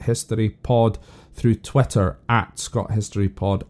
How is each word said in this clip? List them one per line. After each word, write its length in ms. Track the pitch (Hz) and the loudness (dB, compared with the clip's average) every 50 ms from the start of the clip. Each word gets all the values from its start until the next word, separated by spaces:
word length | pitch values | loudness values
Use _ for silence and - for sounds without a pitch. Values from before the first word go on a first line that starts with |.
History 480 | - - 117 - - - 117 110 110 104 | -4 -4 -4 -4 -4 -6 -2 0 0 -2
Pod, 500 | - _ - - 123 117 113 113 104 - - - - - - - - | -2 _ -2 0 2 4 4 2 2 -2 -10 -20 -20 -20 -20 -20 -14
through 220 | - - 120 110 | 0 2 2 2
Twitter 640 | - - - - 135 127 - - 110 95 90 - - - - | 2 -2 -2 2 2 2 2 2 0 0 0 -2 -6 -4 0
at 320 | 120 113 - - - - | 0 0 0 -2 -10 -12
Scott 320 | - - - 117 - - | -12 -6 -4 -6 -4 -2
History 380 | 107 107 101 - - 101 98 95 | -2 -4 -4 -4 -4 -2 -2 -2
Pod, 340 | - - - 98 98 92 - - | -2 -2 -2 -2 -2 -2 -4 -6